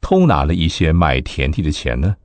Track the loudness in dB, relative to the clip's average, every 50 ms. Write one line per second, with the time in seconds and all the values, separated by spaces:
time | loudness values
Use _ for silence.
0 | -2 0 2 2 4 4 2 2 2 0 0 0 0 -2 0 0 0 2 4 2
1 | 2 2 0 -2 -2 -6 -6 -4 -4 -2 -2 -2 -2 -4 -4 -4 -4 -4 -4 -2
2 | -2 -2 -2 -4 _